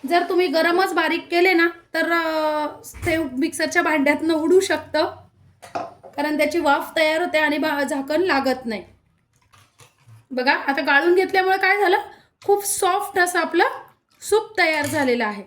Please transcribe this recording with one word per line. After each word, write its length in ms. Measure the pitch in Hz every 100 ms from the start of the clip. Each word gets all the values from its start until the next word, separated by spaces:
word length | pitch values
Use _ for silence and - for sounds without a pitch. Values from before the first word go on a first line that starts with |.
| 269
जर 140 | 349 349
तुम्ही 180 | 349 359
गरमच 460 | 311 330 349 381
बारीक 340 | 339 320 330 -
केले 220 | 339 370
ना 140 | 349 339 - _
तर, 180 | 320 320
अ, 560 | 339 320 311 311 302 294 - - - 339
ते 120 | 330
मिक्सरच्या 640 | 302 254 311 - 311 349
भांड्यातनं 520 | 339 311 277 294 311
उडू 260 | 320 320 370
शकतं, 560 | 381 311 - 302 330 - - _ _ _ - - - - - -
कारण 220 | 294 302
त्याची 220 | 294 339
वाफ 320 | 294 285 - -
तयार 240 | 311 320
होते 160 | 349 311
आणि 200 | 302 294
बा-, 260 | 311 285
झाकण 380 | 277 294 269 302
लागत 440 | 370 269 262 254 233
नाही. 180 | 208 180 _ _ _ _ _ _ _ _ _ - _ _ - _
बघा, 220 | 262 277
आता 280 | 320 - 277
गाळून 340 | 294 277 339 359
घेतल्यामुळे 420 | 370 381 370 381
काय 220 | 381 403
झालं, 180 | 370 415 - - _ _
खूप 220 | - 403 -
सॉफ्ट 540 | - 381 381 403 381
असं 200 | 349 359
आपलं 260 | 320 330 453 - - _ _ _
सूप 360 | - 415 440 -
तयार 280 | 339 311 294
झालेलं 400 | 302 269 240 214
आहे. 180 | 202